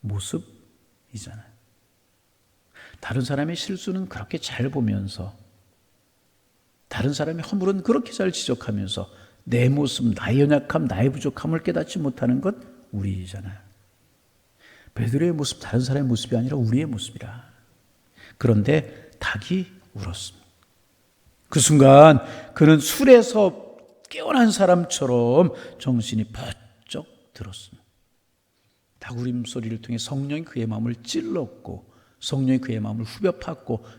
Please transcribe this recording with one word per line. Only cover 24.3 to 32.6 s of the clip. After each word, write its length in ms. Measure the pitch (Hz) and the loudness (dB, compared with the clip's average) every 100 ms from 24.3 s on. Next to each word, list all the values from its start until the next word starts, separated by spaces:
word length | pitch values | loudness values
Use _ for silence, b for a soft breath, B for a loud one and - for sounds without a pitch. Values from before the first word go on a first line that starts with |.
| 262 226 | 2 4
사람처럼 1000 | 196 185 175 170 - 131 123 117 135 180 B B B | 4 4 4 2 -4 0 2 4 4 4 B B B
정신이 460 | 135 123 110 110 104 | -2 -2 -2 -4 -4
번쩍 840 | - 113 - - _ - 147 156 _ _ | -8 -12 -14 -18 _ -14 -14 -14 _ _
들었습니다. 500 | - 95 95 - - _ _ _ _ _ _ _ _ _ _ _ _ | -18 -16 -16 -20 -20 _ _ _ _ _ _ _ _ _ _ _ _
닭울림 460 | - 120 123 123 117 | -14 -8 -6 -6 -6
소리를 360 | 127 110 113 | -8 -8 -10
통해 160 | 113 117 | -8 -8
성령이 480 | - 139 139 151 165 | -6 -8 -6 -8 -8
그의 220 | 131 113 | -6 -6
마음을 280 | 107 117 117 | -4 -4 -6
찔렀고, 960 | - 330 330 175 120 - - 92 _ b b b | -8 -8 -6 -6 -8 -12 -16 -16 _ b b b
성령이 400 | - 135 131 | -6 -2 0
그의 200 | 131 | 0